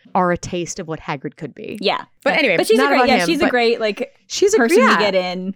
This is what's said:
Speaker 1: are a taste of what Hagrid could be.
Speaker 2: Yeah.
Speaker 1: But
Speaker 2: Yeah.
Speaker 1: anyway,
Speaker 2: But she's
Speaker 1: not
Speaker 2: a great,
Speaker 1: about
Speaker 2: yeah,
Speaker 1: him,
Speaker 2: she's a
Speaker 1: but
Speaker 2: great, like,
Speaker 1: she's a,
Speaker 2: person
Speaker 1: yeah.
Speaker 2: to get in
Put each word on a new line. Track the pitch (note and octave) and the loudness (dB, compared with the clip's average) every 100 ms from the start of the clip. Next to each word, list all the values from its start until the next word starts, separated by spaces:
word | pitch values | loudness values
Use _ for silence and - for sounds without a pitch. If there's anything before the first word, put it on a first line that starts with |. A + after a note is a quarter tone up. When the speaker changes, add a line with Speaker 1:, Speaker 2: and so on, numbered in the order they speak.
| _ - | _ -2
Speaker 1:
are | F3+ | 0
a | E3+ | -2
taste | - F3+ E3 - | -4 -8 -8 -10
of | D#3+ | -12
what | D#3 | -12
Hagrid | - D3 D3+ - | -8 -8 -8 -12
could | D#3+ | -16
be. | - - - | -14 -14 -6
Speaker 2:
Yeah. | F#3+ - - _ | -4 -4 -8 _
Speaker 1:
But | C4+ E4 | -2 0
Speaker 2:
Yeah. | |
Speaker 1:
anyway, | C#4 E3+ | 2 2
Speaker 2:
But | F4+ | 2
she's | A4+ | 2
Speaker 1:
not | - | 4
Speaker 2:
a | D4 | 2
great, | |
Speaker 1:
about | B3+ | 2
Speaker 2:
yeah, | G#3 | 2
Speaker 1:
him, | F3 | 2
Speaker 2:
she's | D#4 | 0
a | |
Speaker 1:
but | D#4+ | 0
Speaker 2:
great, | B3 A#3 A3+ | 2 0 0
like, | A3 G#3 A#3+ _ - | -2 -4 -10 _ -10
Speaker 1:
she's | - G4 | 0 2
a, | G#4 | 2
Speaker 2:
person | A#3 F#4+ | 4 4
Speaker 1:
yeah. | C5 C5 | 4 4
Speaker 2:
to | |
get | G#3 F#3 | 2 0
in | F3+ F#3 F#3 | -2 -6 -8